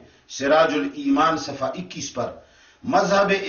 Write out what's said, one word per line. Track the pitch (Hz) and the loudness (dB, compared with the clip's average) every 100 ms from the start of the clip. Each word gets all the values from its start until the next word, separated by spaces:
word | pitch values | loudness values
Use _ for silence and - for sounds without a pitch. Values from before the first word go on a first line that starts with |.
| - _ _ | -16 _ _
سراج | - 139 156 165 | -6 2 4 4
الایمان، | 147 139 151 139 139 160 202 | 2 -4 -4 0 2 2 0
صفحہ | - - 160 | -6 -6 -6
اکیس | 180 175 170 - | -6 -10 -12 -10
پر، | - - - - _ _ _ | -8 -8 -10 -20 _ _ _
"مذہب | - - 180 196 190 190 | -2 0 2 2 2 0